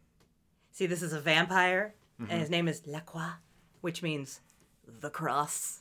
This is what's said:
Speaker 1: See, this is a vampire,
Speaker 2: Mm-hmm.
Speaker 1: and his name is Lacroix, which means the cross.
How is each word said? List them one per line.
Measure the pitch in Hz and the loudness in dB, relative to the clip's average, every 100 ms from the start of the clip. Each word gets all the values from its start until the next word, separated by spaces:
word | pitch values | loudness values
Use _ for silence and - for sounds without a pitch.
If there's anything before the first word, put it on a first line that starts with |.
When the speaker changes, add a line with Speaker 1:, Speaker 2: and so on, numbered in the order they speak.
| _ _ _ _ _ _ _ | _ _ _ _ _ _ _
Speaker 1:
See, | - 180 | -4 -2
this | 170 | -2
is | 170 | -2
a | 151 | -2
vampire, | 147 156 175 185 180 185 208 - _ - | 4 4 6 6 6 4 0 -6 _ -10
Speaker 2:
Mm-hmm. | 110 | -4
Speaker 1:
and | 170 | -2
his | 151 | 0
name | 170 170 | 2 2
is | - 147 | -2 -6
Lacroix, | 151 - 165 165 165 _ _ _ _ | -10 -10 -8 -8 -10 _ _ _ _
which | 175 170 | -6 -4
means | 170 147 135 - _ _ _ _ - 113 | -2 -4 -6 -14 _ _ _ _ -20 -12
the | 147 | -10
cross. | - 156 135 147 - - - | -4 0 0 0 -2 -6 -10